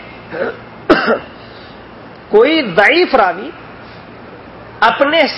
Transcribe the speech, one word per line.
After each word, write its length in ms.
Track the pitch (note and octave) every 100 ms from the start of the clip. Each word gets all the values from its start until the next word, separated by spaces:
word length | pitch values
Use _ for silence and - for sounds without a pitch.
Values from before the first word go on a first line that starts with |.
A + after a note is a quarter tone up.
| - - -
<coughs> 100 | D#3+ G3+ - - - - D#4+ - D#3+ - - - - - - - - - - -
کوئی 340 | G#3 C4+ D#4+ A#3 E3
ضعیف 380 | G#3 D#4+ F4+
راوی 360 | B3+ F#3+ E3+ C4 - - - - - - - - - - - - -
اپنے 400 | A3 - C#4+ E4 C4+